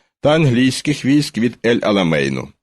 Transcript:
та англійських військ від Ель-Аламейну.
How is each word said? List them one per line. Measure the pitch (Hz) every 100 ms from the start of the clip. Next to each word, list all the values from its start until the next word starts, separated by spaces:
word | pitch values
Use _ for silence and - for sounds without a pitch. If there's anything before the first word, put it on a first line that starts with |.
| _ _
та | 139
англійських | 156 151 120 131 127 - 143
військ | 127 147 147 -
від | 120 120
Ель-Аламейну. | 113 120 101 101 87 78 69 65 - -